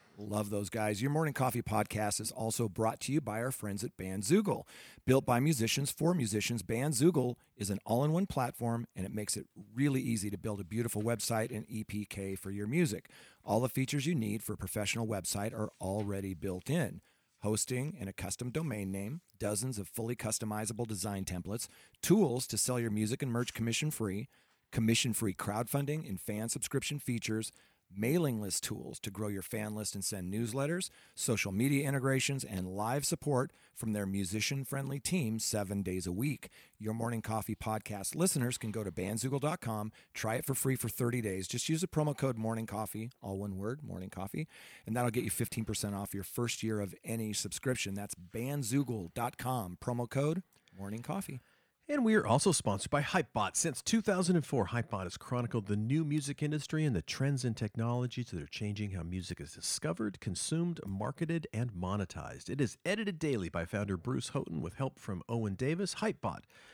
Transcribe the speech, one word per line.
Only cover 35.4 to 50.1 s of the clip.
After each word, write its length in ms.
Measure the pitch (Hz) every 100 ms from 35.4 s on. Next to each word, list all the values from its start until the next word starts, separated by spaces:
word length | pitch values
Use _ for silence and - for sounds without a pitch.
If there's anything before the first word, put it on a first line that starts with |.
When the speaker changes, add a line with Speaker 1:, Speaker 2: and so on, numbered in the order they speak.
| - 107 98 101
Speaker 1:
days 240 | 92 92 85
a 60 |
week. 360 | 92 143 113 - - - -
Your 160 | 110
Morning 260 | 113 113 117
Coffee 340 | 110 110 107
podcast 600 | 107 110 107 - 104 98
listeners 420 | 147 180 147 123 123
can 140 | 110
go 120 | 110
to 80 | 101
bandzoogle 520 | 82 92 110 127 -
dot 180 | 151 175
com, 320 | 120 107 107 - -
try 220 | - 110 120
it 100 | -
for 80 |
free 200 | 131 135
for 140 | 127 113
thirty 320 | - 120 123
days. 260 | 107 95 95
Just 220 | 123 -
use 140 | 160
the 40 | 180
promo 300 | 156 151 143
code 220 | 135 117
Morning 260 | 110 113
Coffee, 460 | 113 104 107 107 117 -
all 160 | 101 98
one 220 | 104 95
word, 240 | 104 147
Morning 260 | 147 92 92
Coffee, 400 | - 98 - 160 - - - -
and 100 | 120
that'll 140 | 123
get 140 | 117
you 60 | 107
fifteen 360 | - 117 - 107
percent 280 | 104 104
off 200 | 101 101
your 100 | 98
first 380 | 92 - 120 -
year 180 | 110 107
of 140 | 98 -
any 300 | - 113 110
subscription. 580 | 101 98 - 131 123 98
That's 220 | 98 101
bandzoogle 1000 | - 87 113 127 147 110 135 127 110 85
dot 240 | 123 120 -
com, 400 | 127 127 92 90
promo 260 | - 120
code 340 | 120